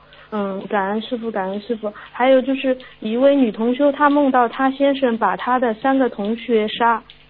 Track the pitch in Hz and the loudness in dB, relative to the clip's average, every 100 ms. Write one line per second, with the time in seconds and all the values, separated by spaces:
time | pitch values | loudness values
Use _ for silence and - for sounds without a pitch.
0 | - - - 214 196 190 208 208 190 214 | -14 -20 -8 -6 -4 -6 -4 -2 -2 -4
1 | - 240 226 214 190 202 - 220 208 - | -6 -6 -6 -6 -4 -6 -6 -8 -8 -10
2 | - - 262 262 247 269 262 254 - - | -12 0 4 4 2 -2 -2 -4 -8 -10
3 | 214 233 277 285 233 208 226 254 285 277 | -4 2 4 4 2 0 -2 2 0 2
4 | 294 285 277 262 233 - 269 269 277 269 | 2 4 4 2 2 0 -2 0 0 2
5 | 262 226 202 185 - 254 247 220 269 269 | 0 0 -2 -2 -2 0 0 -2 0 2
6 | 240 226 202 233 - 220 214 - 233 226 | 0 -2 -6 -6 -2 0 0 0 0 0
7 | - - | -6 -20